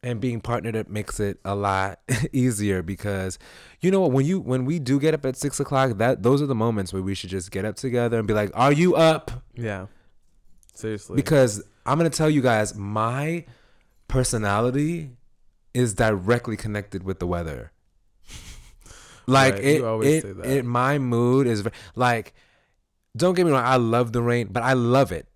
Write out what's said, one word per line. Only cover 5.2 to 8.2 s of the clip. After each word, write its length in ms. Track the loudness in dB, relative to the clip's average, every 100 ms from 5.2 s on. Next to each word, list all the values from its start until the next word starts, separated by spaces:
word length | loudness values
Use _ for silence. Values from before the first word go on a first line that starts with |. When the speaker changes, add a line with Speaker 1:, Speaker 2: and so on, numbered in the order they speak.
| -4
Speaker 1:
at 100 | -4
six 240 | -6 -4
o'clock, 380 | -2 0 0 2
that, 240 | 0 2
those 180 | 2 2
are 60 | 2
the 80 |
moments 400 | 0 0 0 -4
where 80 | -4
we 140 | -4 -6
should 160 | -6
just 180 | -8 -6
get 160 | -6 -6
up 100 | -6
together 440 | -4 -2 0
and 80 | 0